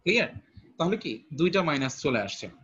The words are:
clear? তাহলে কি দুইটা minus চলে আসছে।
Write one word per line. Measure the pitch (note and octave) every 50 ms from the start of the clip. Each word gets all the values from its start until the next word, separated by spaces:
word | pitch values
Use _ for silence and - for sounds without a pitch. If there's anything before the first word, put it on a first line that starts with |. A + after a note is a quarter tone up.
clear? | - F3 G#3+ A#3+ F3+ - - - - _ - - - - -
তাহলে | - E3 F3 G#3+
কি | - - D#3+ A2 A2+ - - D3
দুইটা | C3+ E3+ F3+ F3 G3 F3+
minus | D#3+ D3 C3+ C3+ C3 - -
চলে | - C#3+ B2 A2+
আসছে। | G2+ G2 - - - F#2 - -